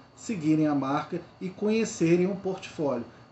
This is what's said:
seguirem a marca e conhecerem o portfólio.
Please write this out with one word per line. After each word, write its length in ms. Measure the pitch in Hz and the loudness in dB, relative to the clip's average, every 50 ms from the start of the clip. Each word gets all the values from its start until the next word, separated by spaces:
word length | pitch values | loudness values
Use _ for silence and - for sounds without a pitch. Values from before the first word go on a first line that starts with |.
| - - - | -16 -20 -20
seguirem 520 | - - - 233 180 147 156 156 156 156 151 | -12 -8 -6 -6 -2 2 2 4 4 4 4
a 80 | 147 | 2
marca 440 | 139 135 131 143 151 147 - 185 170 - - - - | 2 0 0 -2 -2 -2 -4 -6 -8 -8 -10 -12 -10
e 80 | 185 180 | -10 -10
conhecerem 760 | 185 - 202 214 214 226 220 - - - 180 165 170 180 180 190 | -6 -2 0 2 2 2 0 0 0 0 4 4 4 4 4 2
o 80 | 202 | 0
portfólio. 680 | 180 - 185 185 - - - - - 160 139 127 120 113 - - - - - | -2 -4 -6 -6 -6 -8 -12 -6 -4 -2 -2 -2 -2 -4 -8 -14 -20 -20 -20